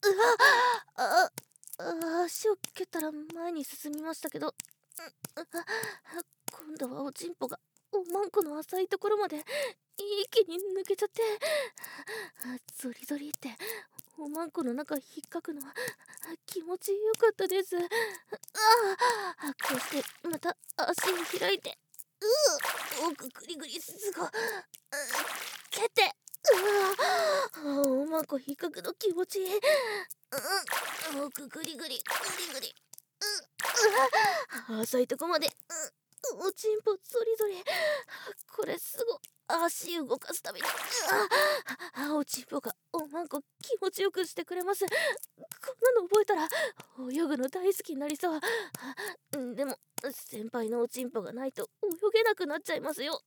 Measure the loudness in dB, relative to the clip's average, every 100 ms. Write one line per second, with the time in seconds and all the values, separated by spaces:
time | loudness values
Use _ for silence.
0 | 4 6 6 10 10 10 6 2 -4 -2
1 | 4 6 6 2 -18 _ -20 -8 -4 -2
2 | 0 0 0 2 2 2 -2 -8 -6 -2
3 | -4 -4 -10 -8 -4 -4 -6 -8 -8 -6
4 | -6 -6 -8 -6 -6 -6 -14 _ _ -16
5 | -16 _ -14 -12 -8 -8 -4 -4 -6 -10
6 | -14 -12 -12 _ -16 -14 -14 -8 -8 -6
7 | -8 -8 -12 -8 -8 -8 _ _ _ -4
8 | -2 -2 0 2 0 -2 -6 -2 -2 0
9 | 0 0 0 -4 -6 -4 -4 -6 _ -12
10 | -4 -2 0 4 4 2 -2 -4 0 0
11 | 0 0 -2 0 0 0 -2 -8 -16 -14
12 | -10 -10 -10 -10 -8 -8 -10 -10 -10 -8
13 | -6 -6 -4 -8 -8 -10 -8 -10 -12 -20
14 | -20 -12 -10 -8 -6 -4 -4 -4 -4 -6
15 | -6 -18 -10 -10 -8 -10 -10 -8 -8 -8
16 | -18 -18 -16 -16 -10 -10 -6 -8 -2 0
17 | 0 4 4 4 0 0 0 -2 -2 0
18 | -2 -6 -14 -16 -12 2 8 8 6 2
19 | 2 2 -4 -6 -10 -4 -2 -2 -2 -4
20 | -4 -8 -6 -4 -4 -4 -10 -4 0 0
21 | 0 0 -2 -2 0 0 -2 -12 _ -20
22 | -20 _ 2 6 6 6 0 -2 -4 -2
23 | -2 -4 -10 -14 -12 -10 -8 -10 -12 -8
24 | -6 -4 -4 -2 -4 -4 -8 -20 _ -8
25 | -4 -2 -2 -6 -8 -12 -8 -2 0 4
26 | 4 2 -14 0 8 8 8 4 4 4
27 | 2 4 4 2 0 -4 -2 4 4 4
28 | 2 0 0 -4 -4 -6 -6 -6 -8 -2
29 | 0 0 -2 -2 0 2 4 4 2 -4
30 | -6 -14 _ -6 0 -2 0 -4 -4 -6
31 | -6 -4 -4 -6 -12 -8 -8 -6 -8 -8
32 | -4 -4 -2 -6 -6 -6 -10 -14 _ -20
33 | _ _ -6 -6 -10 _ 0 6 6 8
34 | 6 6 4 2 -4 -10 -6 -2 0 2
35 | 2 0 0 0 0 -4 -12 -10 -10 _
36 | _ -8 -6 -2 -2 -2 0 0 2 0
37 | 0 0 2 2 2 0 -2 0 2 0
38 | -4 -14 -14 -14 -14 -6 -4 -4 -6 -4
39 | -2 -2 -6 _ _ 2 2 0 -4 -4
40 | -2 -2 -2 -6 -6 -4 -4 -2 -4 -2
41 | 2 2 4 4 4 2 -2 -10 -10 -6
42 | -2 0 -2 -4 -4 -6 -6 -12 _ -8
43 | -6 -6 -6 -6 -8 _ -4 -2 -2 0
44 | 0 0 -4 -4 -6 -4 -2 0 0 2
45 | 0 -2 -6 _ -18 -12 -10 4 6 6
46 | 6 6 6 4 2 0 0 -4 -20 -12
47 | -6 0 0 2 0 2 2 2 -2 -6
48 | -4 0 0 0 0 -2 -4 -10 -10 -8
49 | -8 -8 _ -6 -4 -4 -4 -4 _ -8
50 | -8 -8 -12 -10 -6 -4 -2 0 -2 -2
51 | -4 -4 -6 -6 -8 -6 -8 _ -2 2
52 | 2 4 4 2 0 -4 -2 -4 -2 -4
53 | -4 -4